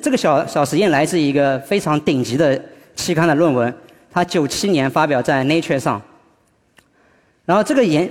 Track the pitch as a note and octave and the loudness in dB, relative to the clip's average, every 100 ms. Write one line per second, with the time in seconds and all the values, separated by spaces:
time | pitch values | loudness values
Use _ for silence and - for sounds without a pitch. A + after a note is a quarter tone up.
0 | D4 B3+ E3+ C#3+ - D#3 C#3+ D3+ G3+ C#3 | -2 0 2 0 0 -2 0 0 2 2
1 | D#3 F3+ C#3+ C#3+ C#3 C3 - G3+ D#3+ D3+ | 0 0 0 2 0 -2 -2 -4 -2 -2
2 | D3+ C3 A2 C3 D3+ C3+ - - - - | 0 -2 -2 0 0 0 -6 -20 -18 -10
3 | - D#3+ E3+ D3+ E3+ B2 A#2 - - _ | -4 0 2 2 2 2 -2 -4 -16 _
4 | _ F3 F3 F3 C#3 - G3+ D#3+ C3+ D#3+ | _ -4 -2 -2 -2 -2 -2 0 0 0
5 | D#3 C3 B2 C#3 C3 D#3+ D#3+ C#3 C#3 G#2 | 0 0 0 0 0 0 0 -2 -2 -6
6 | - _ _ _ _ _ _ _ _ _ | -8 _ _ _ _ _ _ _ _ _
7 | _ _ _ _ - G3 G#3 C#4 A3 D3+ | _ _ _ _ 0 0 2 2 2 2
8 | F3+ | 0